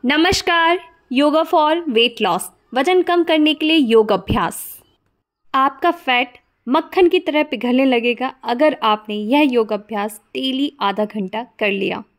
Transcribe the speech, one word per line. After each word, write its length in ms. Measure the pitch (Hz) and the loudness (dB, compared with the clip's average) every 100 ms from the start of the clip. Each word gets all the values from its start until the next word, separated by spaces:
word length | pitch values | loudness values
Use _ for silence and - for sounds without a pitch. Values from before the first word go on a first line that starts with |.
नमस्कार, 720 | 247 302 339 381 - 339 330 349 - _ _ | 0 2 2 0 0 0 2 0 -4 _ _
yoga 320 | 247 294 302 | 0 2 2
for 380 | 330 339 302 330 | 2 2 2 0
weight 400 | 339 226 240 233 | 0 2 0 0
loss, 200 | 202 180 - _ _ | -2 -2 -6 _ _
वजन 280 | 247 277 370 | -2 2 2
कम 220 | 349 349 | 2 0
करने 300 | 339 320 302 | 2 2 2
के 120 | 311 311 | 0 0
लिए 100 | 320 | 2
योग 360 | 247 226 214 | 4 4 4
अभ्यास। 720 | 196 - 220 170 - - - _ _ _ _ _ _ _ | 0 0 -2 -2 -6 -16 -18 _ _ _ _ _ _ _
आपका 360 | 269 269 277 349 | -2 -2 0 -2
फैट 480 | - - 247 254 - _ _ - | -2 0 0 -2 -8 _ _ -2
मक्खन 400 | 285 320 359 359 | -2 0 2 2
की 120 | 359 | 2
तरह 240 | 359 302 | 0 -2
पिघलने 400 | 302 240 240 254 | -2 -4 0 2
लगेगा 440 | 269 240 233 233 262 | 2 2 0 -2 -6
अगर 520 | - - 240 311 - | -8 -6 0 0 2
आपने 320 | 226 214 214 | 0 0 -2
यह 260 | 208 208 285 | -8 0 2
योग 320 | 294 240 220 | 4 2 0
अभ्यास 500 | 214 208 214 208 214 _ | -4 -6 -6 -6 -8 _
डेली 420 | 254 262 262 285 _ | -8 -4 -2 -4 _
आधा 240 | 202 196 | -4 -2
घंटा 400 | 214 214 185 214 | -4 -4 -8 -8
कर 260 | 240 _ 214 | -12 _ -4
लिया। 340 | 196 175 185 208 | -2 -4 -6 -12